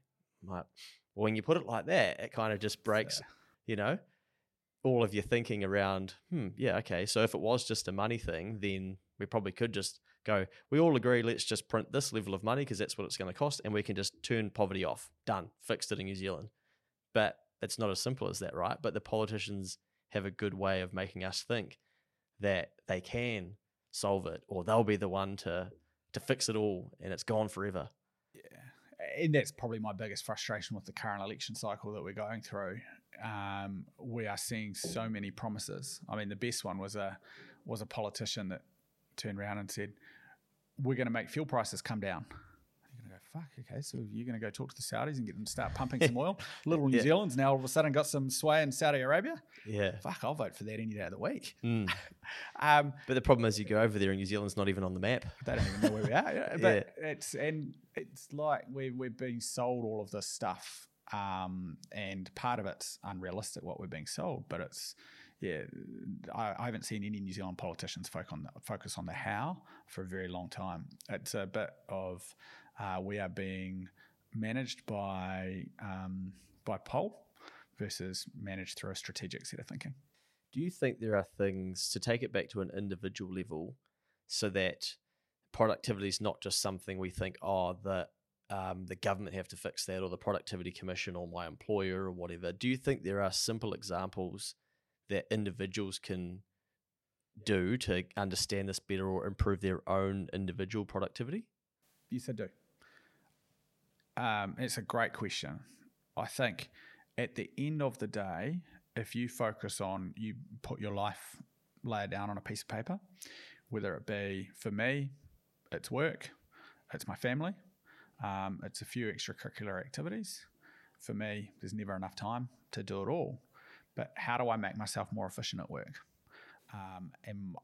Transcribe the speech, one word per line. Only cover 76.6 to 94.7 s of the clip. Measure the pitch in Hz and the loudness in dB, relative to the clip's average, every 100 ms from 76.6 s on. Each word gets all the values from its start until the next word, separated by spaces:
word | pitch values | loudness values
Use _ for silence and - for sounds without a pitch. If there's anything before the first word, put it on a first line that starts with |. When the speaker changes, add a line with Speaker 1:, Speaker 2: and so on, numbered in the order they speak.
| - | -4
Speaker 2:
by | 95 | -4
Pol | - 131 208 - - - - - - - | -2 0 0 -4 -20 -20 -20 -20 -14 -8
versus | 101 - 92 92 - - | -6 -4 -6 -6 -8 -10
managed | 101 95 92 - | -8 -6 -8 -8
through | 98 | -6
a | 92 | -6
strategic | - - 92 - - | -8 -8 -8 -8 -10
set | - | -10
of | - | -8
thinking. | - - 135 _ _ _ _ _ | -8 -8 -12 _ _ _ _ _
Speaker 1:
Do | 127 | -4
you | 175 | -2
think | - 131 - | 0 0 2
there | 110 101 | 4 4
are | 95 - | 4 2
things, | 98 95 92 90 - | 2 2 -2 -2 -2
to | - | 0
take | 120 120 | 0 0
it | 123 | 2
back | 101 - | 0 0
to | 104 | -2
an | 92 98 | -4 -2
individual | 101 95 98 - 92 | -4 -2 -4 -6 -6
level, | 92 90 78 92 131 _ _ _ _ - | -4 -4 -4 -6 -10 _ _ _ _ -8
so | - 104 | -2 2
that | 95 92 - - - _ _ _ _ _ | 2 2 0 -6 -8 _ _ _ _ _
productivity | - 110 - - 101 98 | 4 4 4 0 0 0
is | - | 2
not | 107 - | 0 0
just | 98 - | 0 0
something | 101 95 - 95 | 0 -2 -4 -4
we | 92 | -4
think, | - 95 - | -2 -4 -2
"Oh, | 92 95 90 | 0 2 2
the, | 92 98 92 - _ _ _ - | 0 -2 0 -2 _ _ _ -8
um, | 98 92 92 92 | -4 -4 -4 -6
the | 92 | -2
government | 104 98 95 95 | 0 0 -2 -6
have | 90 | -6
to | - | -6
fix | - - - | -6 -4 -4
that," | 92 | -2
or | 92 | -4
the | 87 | -2
productivity | - 98 - 90 90 | 0 0 -2 -6 -6
commission, | - 92 90 - 87 | -6 -6 -4 -4 -6
or | 87 | -6
my | 87 82 | -6 -6
employer, | - - 104 95 92 | -6 0 2 2 0
or | 95 | -2
whatever. | 90 87 85 87 | -4 -6 -4 -4
Do | 90 123 | 0 0
you | 131 | 2
think | 139 135 | 2 0
there | 87 101 | 0 2
are | 95 | 2
simple | - - 110 110 | 2 0 0 -2
examples | - 98 90 92 98 90 98 - - _ | -4 -2 -2 -2 -2 -4 -4 -8 -10 _